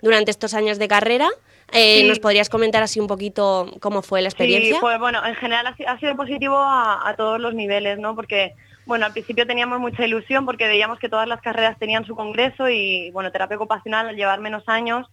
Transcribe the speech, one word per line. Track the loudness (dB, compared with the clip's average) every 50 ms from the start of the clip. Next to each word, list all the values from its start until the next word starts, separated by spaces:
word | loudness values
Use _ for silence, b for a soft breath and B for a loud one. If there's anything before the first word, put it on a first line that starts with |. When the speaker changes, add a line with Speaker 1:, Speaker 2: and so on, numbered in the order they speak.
Speaker 1:
durante | 4 4 4 4 4 2
estos | -2 -4 -4 -4 -2
años | 0 0 0 0 -2
de | 0 2
carrera. | 4 4 4 4 2 2 2 0 0 -2 b b b b b b
Eh, | 4 6 8 8 8 8
Speaker 2:
Sí. | 6 6
Speaker 1:
¿nos | 4 4
podrías | 2 2 4 4 2 2
comentar | 2 0 0 2 4 2
así | 2 2 0 -2
un | -2
poquito | -2 -2 -4 -6 -6 -2 0 2 2 2 0 -2 -4 -10 -6
cómo | -6 -2 -2 -2
fue | -4 0 0 0
la | 0 0
experiencia? | 0 0 2 2 4 4 4 4 2
Speaker 2:
Sí, | 2
pues | 2 2 0 2
bueno, | 0 0 0 0 -4
en | -4 -6
general | -4 -4 -2 0 0 -2 -2
ha | -6
si-, | -6 -4
ha | -4 -4 -2
sido | -2 -4 -2
positivo | -2 -4 -6 -4 -4 -2 0 2 2
a, | 2 2 2 2 2 0 0 0 -2 -4
a | -2
todos | -2 -2 -2 -2 -2
los | -4 -4 -4
niveles, | -4 -4 -2 -2 0 0 -2 -4 -4
¿no? | -4 -6 -6
Porque, | -6 -8 -4 0 0 0 -2 -4 b b b b b b
bueno, | -4 -2 -2 -2
al | -2
principio | -4 -8 -8 -4 -2 -2 -2
teníamos | 0 0 -2 -2 -2 -2 -4
mucha | -6 -6 -4 -2 -2
ilusión | -2 -2 -4 -4 -2 -2 -2 -2
porque | -2 -4 -2 -2
veíamos | 0 2 2 2 0 -2 -6
que | -8 -4
todas | -2 -2 -2 -2
las | -4 -6
carreras | -6 -6 -2 0 0 0 0 -2
tenían | -6 -2 -2 -4 -4
su | -4 -10
congreso | -10 -10 -6 -2 0 0 0 0 -2 0 0
y, | 0 0 0 -2 -2 -4 -4 -8
bueno, | -8 -6 -6 -4
terapia | -4 -4 -4 -4 -4
ocupacional, | -6 -2 -4 -4 -4 -4 -4 -2 -2 -2 -4
al | -4
llevar | -2 -2 0 0 -2
menos | -4 -8 -8 -8 -2
años | -2 -2 0 0 -2 -2 -4 -4 _